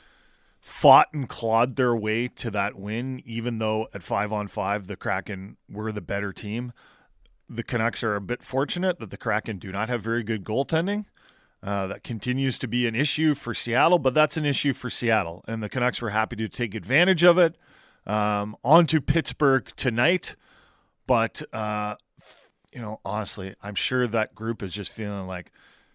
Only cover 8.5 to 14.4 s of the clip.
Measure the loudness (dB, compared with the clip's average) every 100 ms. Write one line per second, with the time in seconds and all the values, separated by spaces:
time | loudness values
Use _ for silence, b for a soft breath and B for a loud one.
8.5 | -2 -2 0 -2 -2 -8 -6 0 0 -2
9.5 | -8 -6 -4 -2 -2 0 -2 -2 -4 -2
10.5 | -2 0 0 0 -2 -6 b b b b
11.5 | b -4 -2 -2 -6 -8 -6 -2 0 0
12.5 | -2 -2 0 0 0 -2 2 2 2 -4
13.5 | -6 0 2 4 4 4 2 2 2